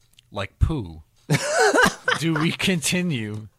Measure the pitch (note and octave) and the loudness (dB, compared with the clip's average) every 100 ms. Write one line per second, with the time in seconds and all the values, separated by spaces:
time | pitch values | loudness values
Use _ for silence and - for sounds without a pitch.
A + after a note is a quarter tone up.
0 | _ _ _ G#2 G2 - - D#3 F2 D#2+ | _ _ _ -8 -6 0 0 0 -6 -14
1 | - _ - D3+ D5 D#5 A4 - A#4+ - | -20 _ -2 -2 0 2 4 6 4 2
2 | - - D#3+ D#3 E3+ - - F3+ - F3+ | -4 -2 0 0 0 0 0 0 0 -2
3 | F3+ B2+ G#2+ G#2+ G#2+ | -2 -2 -4 -8 -12